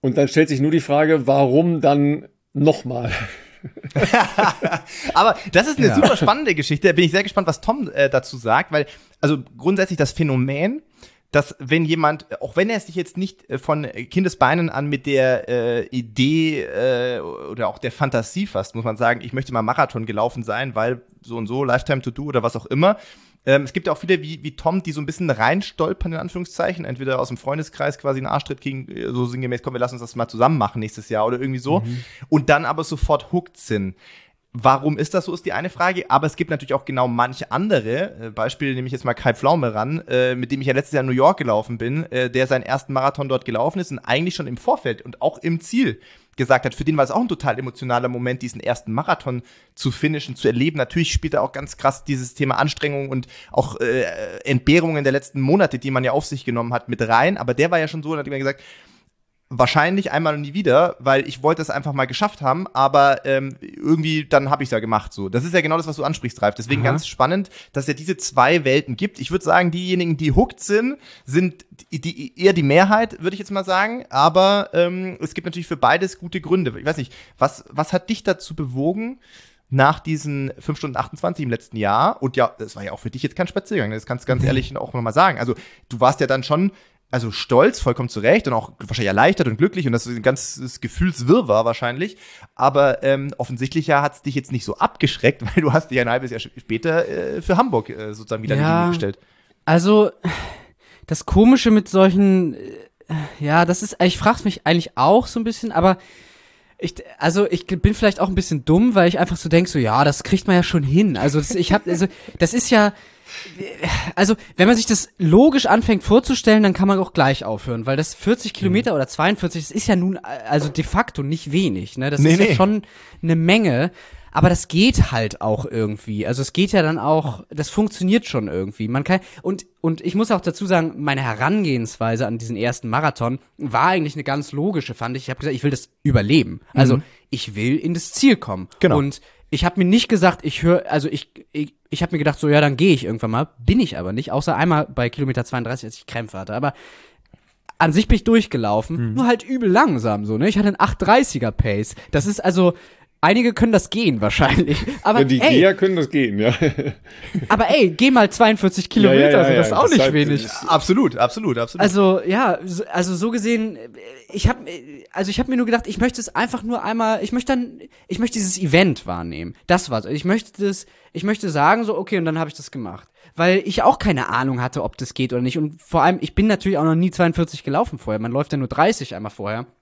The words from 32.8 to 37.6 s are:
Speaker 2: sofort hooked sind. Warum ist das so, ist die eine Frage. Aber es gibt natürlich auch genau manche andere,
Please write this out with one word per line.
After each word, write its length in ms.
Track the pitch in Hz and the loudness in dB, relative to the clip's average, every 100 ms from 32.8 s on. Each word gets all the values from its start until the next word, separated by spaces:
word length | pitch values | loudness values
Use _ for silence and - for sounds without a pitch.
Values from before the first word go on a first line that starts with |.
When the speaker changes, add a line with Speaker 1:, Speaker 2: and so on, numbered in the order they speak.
Speaker 2:
sofort 480 | 156 156 - 143 - | -6 -6 -2 -2 0
hooked 240 | 175 175 _ | -6 -6 _
sind. 360 | - 107 95 92 _ - _ _ _ | -6 -4 -4 -8 _ -20 _ _ _
Warum 460 | 120 113 131 143 143 | -2 2 2 0 -2
ist 140 | 151 | -2
das 120 | 190 170 | -4 -4
so, 80 | |
ist 100 | 175 - | -8 -6
die 60 | |
eine 180 | 101 175 | -6 -8
Frage. 400 | - 175 180 - | -4 -2 -2 0
Aber 160 | 139 - | 0 0
es 80 | |
gibt 160 | - 170 | -4 -6
natürlich 220 | 151 135 | -6 -4
auch 100 | 135 - | -6 -4
genau 200 | 131 127 | -2 0
manche 460 | 120 123 131 - | 0 -2 -2 -6
andere, 760 | 123 | -4